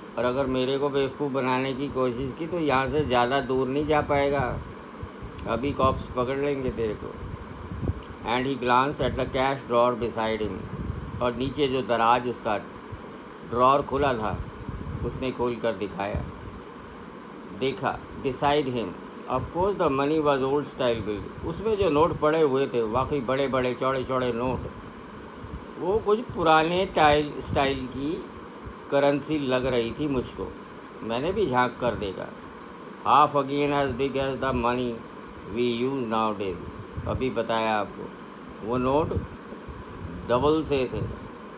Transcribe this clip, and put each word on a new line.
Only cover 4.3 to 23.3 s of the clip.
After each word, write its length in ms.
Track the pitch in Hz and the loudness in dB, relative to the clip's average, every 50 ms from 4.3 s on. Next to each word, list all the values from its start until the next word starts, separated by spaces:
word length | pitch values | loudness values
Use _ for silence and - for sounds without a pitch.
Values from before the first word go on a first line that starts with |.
| 143 139 127 120 117 - - - - - - - - - - - - - - - - - - 104 | 2 2 0 0 -2 -4 -6 -10 -12 -14 -14 -14 -12 -12 -12 -12 -12 -12 -12 -12 -12 -10 -4 -2
अभी 240 | 113 117 127 143 | -2 0 0 -2
cops 300 | 139 - 131 131 131 - | 2 2 2 2 2 0
पकड़ 360 | - - - 127 123 123 135 139 | -4 -4 -2 0 0 0 0 0
लेंगे 320 | 143 143 143 135 131 123 | 0 0 0 0 -2 -2
तेरे 260 | 107 117 113 107 104 - - | -2 0 -2 -2 -2 -4 -6
को।" 100 | - - - - - - - - - - - - - - - - - - - - - - - - 107 | -10 -10 -10 -10 -10 -10 -10 -10 -12 -12 -12 -10 -10 -8 -4 -4 -4 -4 -4 -8 -12 -14 -8 -4 0
And 160 | 117 123 127 135 | 0 2 2 0
he 160 | 139 113 123 | 0 0 2
glanced 380 | 123 123 127 131 143 147 - | 4 6 6 4 4 2 0
at 180 | 139 123 120 127 | 0 0 0 0
the 160 | 127 120 131 | -2 -2 0
cash 360 | 131 131 135 139 131 - 110 | 2 2 2 0 -2 -2 2
drawer 320 | 120 120 120 123 123 110 120 | 4 6 6 6 4 2 -2
beside 380 | 113 110 113 110 110 110 107 | -2 0 0 0 0 0 0
him। 160 | 107 101 95 95 95 - - - - - - - - - - - | -2 -2 -4 -6 -6 -8 -8 -6 -6 -6 -6 -6 -8 -8 -4 -2
और 140 | 120 123 117 | 0 0 0
नीचे 320 | 117 131 135 131 147 147 131 | 0 -2 -2 0 2 2 2
जो 140 | 131 131 | 2 0
दराज, 460 | 113 101 120 113 113 113 123 127 120 123 | 2 2 2 4 6 6 6 6 4 0
उसका 300 | 113 - - 117 104 98 - - - - - - - - - - - - - - - - - - | -4 -4 -2 -2 -2 -2 -4 -8 -12 -14 -12 -12 -12 -12 -12 -14 -14 -16 -16 -16 -16 -16 -10 -4
ड्रॉअर 320 | 117 120 127 131 139 143 | 2 4 6 6 6 6
खुला 320 | - - 127 139 143 139 123 | 4 0 0 2 2 2 2
था, 240 | 110 110 101 90 - - - - - - - - - - - - - - | 2 0 -2 -2 -4 -6 -8 -10 -10 -10 -10 -8 -8 -8 -8 -6 -4 -4
उसने 260 | - - - 131 127 | -4 -4 -4 -4 -4
खोल 240 | 127 - 120 123 120 | -2 0 -2 -2 -2
कर 180 | 110 113 117 107 | 0 0 -2 0
दिखाया, 520 | 92 104 92 - 92 98 104 101 - - - - - - - - - - - - - - - - - - - - - - - - - - - - 95 | 0 -4 -4 -4 -4 -4 -2 -2 -4 -4 -6 -8 -10 -12 -12 -12 -12 -14 -14 -14 -14 -14 -14 -14 -14 -14 -14 -14 -14 -16 -14 -14 -14 -14 -12 -6 -2
देखा, 400 | 127 135 135 - 135 110 87 - - - - - - | -2 -2 0 0 -2 -2 -2 -4 -8 -12 -12 -6 -4
beside 420 | 139 127 - 151 143 143 151 143 127 | -4 -2 2 2 4 4 4 2 2
him, 200 | 123 120 104 90 87 - - - - - - - | 0 -2 -2 -4 -6 -8 -12 -12 -14 -14 -6 -4
of 100 | 123 127 | -2 -2
course, 360 | 123 - - 170 185 208 196 170 | -2 -2 -2 0 0 0 2 2
the 120 | 175 151 | 2 2
money 340 | 135 135 143 143 160 160 147 | 4 2 2 2 2 4 4
was 160 | 147 139 131 | 4 4 4
old 240 | 131 135 139 147 139 | 4 2 2 0 0
style 380 | 139 - - 135 123 117 113 | -2 -4 0 2 2 2 2
bill। 440 | 98 107 104 101 - - - - - | 0 -2 -4 -4 -4 -8 -10 -8 -6
उसमें 320 | 165 170 170 196 226 220 196 | -6 -6 -2 0 0 2 2
जो 120 | 202 170 | 4 4
note 280 | 143 147 165 170 156 - | 6 6 6 4 4 4
पड़े 240 | 151 151 156 160 | 4 4 6 6
हुए 260 | 156 139 131 135 139 127 | 6 6 6 4 2 2
थे, 140 | - 120 | 2 0
वाकई 380 | 113 107 110 127 131 - 156 143 | 0 2 2 0 2 2 0 -2
बड़े-बड़े, 540 | 117 110 | 0 0